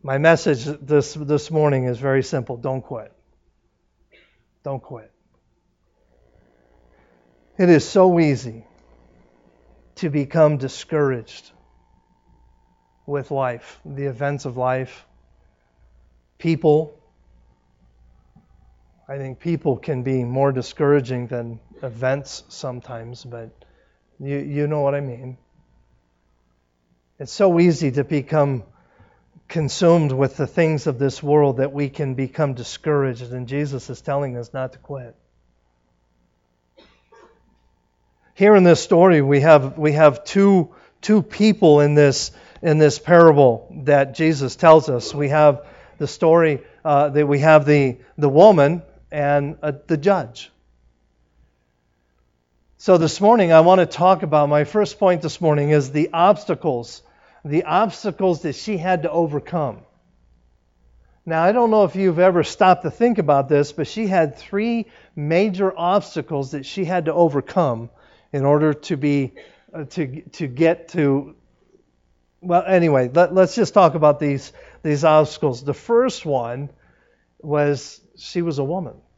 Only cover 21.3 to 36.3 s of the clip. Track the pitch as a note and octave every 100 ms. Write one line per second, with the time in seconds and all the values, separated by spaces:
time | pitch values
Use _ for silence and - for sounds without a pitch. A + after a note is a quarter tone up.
21.3 | B2 A#2 A2+ _ - C3 A2+ B2+ C#3 C#3
22.3 | - _ - C3+ B2 - A#2+ A2+ B2 B2
23.3 | A#2 A2+ _ _ _ _ _ _ _ C#3
24.3 | C#3+ C#3+ C#3+ D3 D3+ C#3 C#3+ C#3 A#2+ B2+
25.3 | B2+ _ _ _ _ _ _ _ _ _
26.3 | _ _ _ _ _ _ _ _ _ C#3
27.3 | - G3 E3+ F3 D#3 D3+ C3 C#3 D3 C#3
28.3 | D#3 C#3+ C3 - _ _ _ _ _ _
29.3 | _ _ E3 C#3+ - F3 E3+ D3+ C3 C3+
30.3 | - C3+ - D#3+ D#3 D#3 B2 C#3 - D3
31.3 | D3+ C#3+ B2+ C3+ C#3+ C#3 C#3 C#3 B2+ C3
32.3 | - D3 B2 A#2 - D#3 D3 C3+ A#2+ B2
33.3 | B2+ B2 C#3 D3 C3 - A#2 - C#3 C#3
34.3 | A#2+ A#2 C3+ C3 - - C#3 A#2+ _ _
35.3 | _ _ _ _ _ _ _ _ _ _